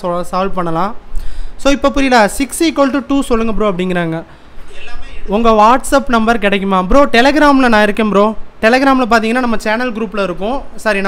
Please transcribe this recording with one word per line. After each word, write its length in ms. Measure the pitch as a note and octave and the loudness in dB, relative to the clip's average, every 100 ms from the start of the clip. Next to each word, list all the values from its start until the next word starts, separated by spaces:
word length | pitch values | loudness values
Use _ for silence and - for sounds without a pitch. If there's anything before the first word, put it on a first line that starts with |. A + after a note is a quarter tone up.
so-, 220 | F3+ F3 E3+ | -4 -4 -4
சால்வ் 240 | F#3 G3 F#3 | -4 -2 -2
பண்ணலாம். 340 | E3+ E3 G3+ - - - - - - - | -2 -2 -4 -6 -4 -2 0 0 -4 -2
So, 80 | C#4 C#4 | 0 2
இப்ப 120 | C#4 C#4 | 0 0
புரியல. 220 | C4+ B3 G3 - | 2 2 2 0
சிக்ஸ் 220 | C4+ - E4 | -6 -2 -2
ஈக்குவல் 260 | C#4+ C#4 C4+ | 0 0 0
டு 20 | - | -2
டூ 80 | C#4 - | -2 0
சொல்லுங்க 240 | - D#3+ G3 | 0 0 0
ப்ரோ 140 | G#3+ | 0
அப்படிங்கிறாங்க. 460 | F3+ F#3 F3 E3 E3 - - - - - - - - - - - G#3 | -2 -2 -2 -2 -6 -10 -20 -16 -14 -10 -6 -4 -4 -4 -4 -2 0
உங்க 140 | A3+ G#3+ | 2 4
WhatsApp 460 | G#3+ C4 - C#4 A#3 | 4 2 2 0 2
நம்பர் 240 | A3+ A3 A#3 | 0 0 0
கிடைக்குமா? 340 | G3+ G3+ G3 F#3+ F#3 | 0 0 0 -2 2
ப்ரோ, 100 | G#3 C#4+ A3+ | 4 4 4
Telegram-ல 520 | C4+ D4+ D4 C4+ B3+ | 4 4 4 4 4
நான் 100 | G#3+ G#3+ | 4 2
இருக்கேன் 240 | G#3 G#3+ | 0 0
ப்ரோ. 100 | F#3+ G#3+ G#3+ - - | 2 2 0 -8 -2
Telegram-ல 440 | A3 C4 C#4 C4 A#3 | 2 4 4 2 2
பாத்தீங்கன்னா 320 | A3+ A3 B3 B3+ | 0 0 -2 -2
நம்ம 120 | G#3+ G#3+ | -2 -2
சேனல் 260 | A3+ B3+ A3 | -2 -4 -6
குரூப்ல 260 | A3 G#3+ F#3 | -6 -4 -4
இருக்கோம். 280 | E3+ G#3 C#4 - - | -4 -4 -6 -8 -6
சாரி, 160 | A3 G3 | -2 -2